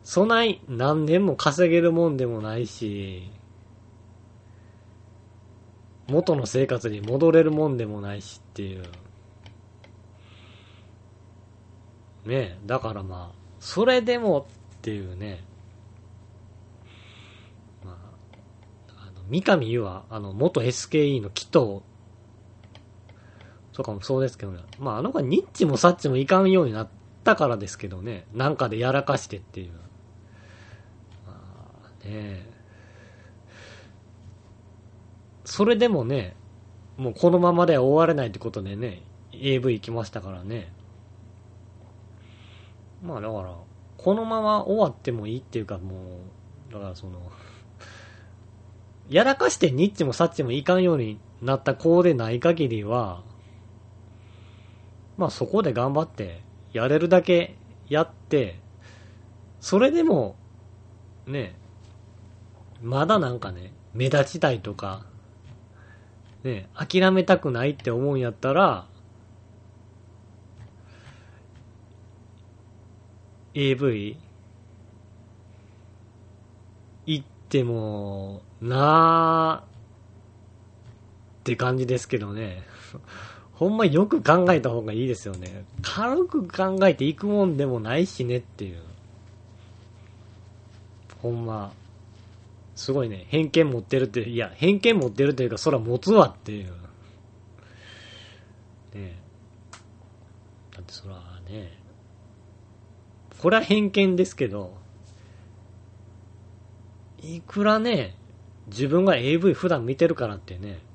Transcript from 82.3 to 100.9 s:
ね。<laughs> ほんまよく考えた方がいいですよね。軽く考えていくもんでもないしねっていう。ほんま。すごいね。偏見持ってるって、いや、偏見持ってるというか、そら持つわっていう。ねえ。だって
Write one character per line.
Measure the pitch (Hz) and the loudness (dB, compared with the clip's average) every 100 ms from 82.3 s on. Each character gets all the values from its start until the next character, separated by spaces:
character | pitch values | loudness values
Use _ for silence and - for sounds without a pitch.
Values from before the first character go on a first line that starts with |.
ね。 | 104 107 92 - - - - - | -8 -10 -12 -16 -20 -20 -20 -18
<laughs> | - - - - | -18 -18 -20 -20
ほ | - 180 | -2 0
ん | 220 | 4
ま | |
よ | 202 151 208 | 4 4 4
く | 330 | 2
考 | - 170 180 | 4 6 6
え | 165 | 4
た | 131 | 2
方 | 117 | -4
が | 107 | -4
い | 107 | -4
い | 131 | -2
で | |
す | 117 104 | -4 -8
よ | |
ね。 | 92 90 95 95 - | -12 -12 -14 -14 -10
軽 | - 185 233 294 | -8 -4 -2 0
く | 359 311 175 | 0 -2 -4
考 | - 190 190 190 | -2 -2 4 4
え | |
て | 147 | 4
い | 139 | -2
く | 156 202 | -2 0
も | 208 | 2
ん | 190 143 | 2 2
で | 143 | -2
も | 120 | -2
な | 107 139 | -2 0
い | 190 | -2
し | - | -2
ね | 123 123 | -4 -4
っ | |
て | - - | -6 -12
い | 98 | -12
う。 | 85 82 - - - - - - - - - - - - - - - - - - - - - - - | -12 -18 -20 -20 -20 -20 -20 -20 -20 -20 -20 -20 -20 -20 -20 -20 -20 -20 -20 -20 -20 -20 -20 -20 -10
ほ | 120 | -6
ん | 117 | -6
ま。 | 117 110 101 - - - - - - - - - - | -6 -8 -10 -14 -20 -20 -20 -20 -20 -20 -20 -20 -20
す | - - | -12 -4
ご | 139 | -2
い | 120 | -4
ね。 | 98 90 | -8 -4
偏 | 147 156 | -2 0
見 | 160 156 | -2 -2
持 | 120 | -6
っ | |
て | 101 135 | -4 -2
る | |
っ | 127 | -2
て、 | 117 113 | -4 -6
い | 117 | -6
や、 | 107 | -8
偏 | - 160 202 | -2 0 2
見 | 233 214 | 2 2
持 | 127 | -2
っ | |
て | 107 | 0
る | 139 | 0
と | 139 | 0
い | 123 | -4
う | |
か、 | 107 | -2
そ | 160 | -2
ら | 143 | -2
持 | 113 123 | -2 -4
つ | 190 | 4
わ | 214 156 | 6 4
っ | - | 0
て | - | -12
い | 104 | -12
う。 | |
ね | 95 87 87 - - - - - - - - - - - - - - - - - - - - | -12 -14 -18 -20 -20 -20 -20 -20 -20 -20 -20 -20 -20 -20 -20 -20 -20 -20 -20 -20 -20 -20 -20
え。 | 104 95 87 - - - - - - - - - - - - - - - | -16 -16 -16 -20 -20 -20 -20 -20 -20 -20 -20 -20 -20 -20 -20 -20 -20 -20
だ | - | -20
っ | |
て | 90 | -18